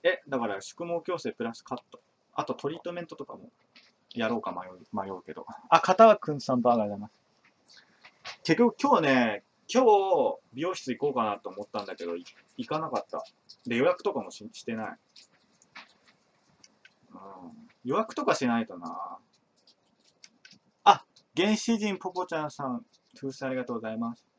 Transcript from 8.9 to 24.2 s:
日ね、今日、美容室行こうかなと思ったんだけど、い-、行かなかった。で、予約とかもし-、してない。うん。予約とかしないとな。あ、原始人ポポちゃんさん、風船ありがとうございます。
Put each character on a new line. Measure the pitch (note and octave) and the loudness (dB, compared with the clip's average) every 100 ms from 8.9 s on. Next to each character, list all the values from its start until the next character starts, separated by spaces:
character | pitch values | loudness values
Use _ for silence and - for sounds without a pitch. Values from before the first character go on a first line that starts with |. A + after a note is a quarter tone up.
| G#3 | 4
日 | |
ね、 | D3+ C3 A#2 G#2 _ _ _ | 4 4 2 -2 _ _ _
今 | A#3+ | 4
日、 | B3+ G#3 F#3+ E3+ A#2 - _ | 6 6 6 2 2 -2 _
美 | A#2 | -6
容 | E3+ F3+ | -6 -6
室 | - | -6
行 | A#2+ D3 | -4 -2
こ | |
う | |
か | B2+ | 0
な | A2 G2+ | -2 -2
と | G2 | -8
思 | G2 | -12
っ | G#2 | -10
た | G#2+ | -10
ん | G2 | -10
だ | F2+ | -10
け | F2 | -8
ど、 | E2+ | -8
い-、 | F2 - _ - | -10 -20 _ -12
行 | B2 | -6
か | - | -6
な | D#3+ | -4
か | B2 | -6
っ | - | -6
た。 | - - _ _ - - | -12 -12 _ _ -16 -4
で、 | A#2 | 0
予 | D3+ | 2
約 | F3 | 2
と | G#3+ | -2
か | C#3 | -4
も | F#2 | -8
し-、 | - G#2+ | -14 -18
し | - | -14
て | - A2+ | -10 -8
な | G#2+ - | -8 -12
い。 | _ - _ _ _ _ _ - - _ _ _ _ _ _ _ - _ _ _ _ | _ -20 _ _ _ _ _ -20 -20 _ _ _ _ _ _ _ -20 _ _ _ _
う | - | -20
ん。 | G2 F#2+ E2+ - - _ A#2+ | -20 -18 -18 -20 -20 _ -4
予 | B2 | -2
約 | A2+ - | -2 -4
と | - | -2
か | D#3 | 0
し | B2 | 2
な | A#2 | 0
い | A2+ | -2
と | F2+ | -8
な。 | E2+ - F2+ F#2 _ _ _ _ _ _ _ _ _ _ - _ - - _ _ | -12 -12 -12 -14 _ _ _ _ _ _ _ _ _ _ -20 _ -20 -20 _ _
あ、 | - - - _ _ - | 6 6 2 _ _ 0
原 | G3 G#3+ | 2 2
始 | - A3+ | 2 0
人 | G#3 F#3+ | 0 -4
ポ | F#3 | -6
ポ | F3+ F3+ | -6 -4
ち | D#3+ | -4
ゃ | D3+ | -6
ん | |
さ | - C#3 | -6 -6
ん、 | A#2+ - _ _ - | -6 -10 _ _ -12
風 | C#3 | -12
船 | C3+ C3+ | -8 -6
あ | |
り | C3 | -6
が | B2 | -6
と | |
う | A#2 | -6
ご | |
ざ | A2 | -6
い | A2 | -6
ま | A#2 | -6
す。 | A#2 | -8